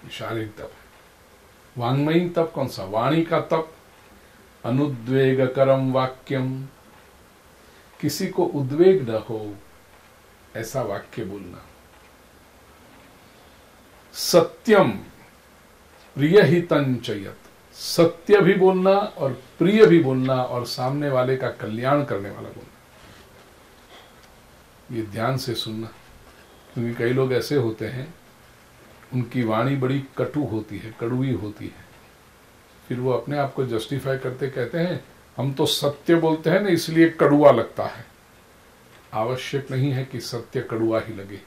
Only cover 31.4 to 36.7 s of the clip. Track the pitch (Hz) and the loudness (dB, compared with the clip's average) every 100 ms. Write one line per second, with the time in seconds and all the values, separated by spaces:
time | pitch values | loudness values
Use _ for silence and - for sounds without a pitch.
31.4 | 104 104 98 - - - - - - - | -6 -12 -14 -16 -20 -20 -20 -20 -20 -20
32.4 | - - _ - - 123 127 120 - 147 | -20 -20 _ -20 -10 -4 -2 -2 -2 -4
33.4 | 131 - 127 113 - 139 135 131 131 123 | -4 -4 -4 -4 -4 -6 -4 -4 -6 -6
34.4 | 131 135 120 170 175 - - - - - | -6 -4 -4 -2 -2 -4 -10 -20 -16 -6
35.4 | 131 135 147 - - - - 165 165 156 | -4 0 -2 0 -2 -2 2 4 4 0
36.4 | 156 190 208 | 2 2 2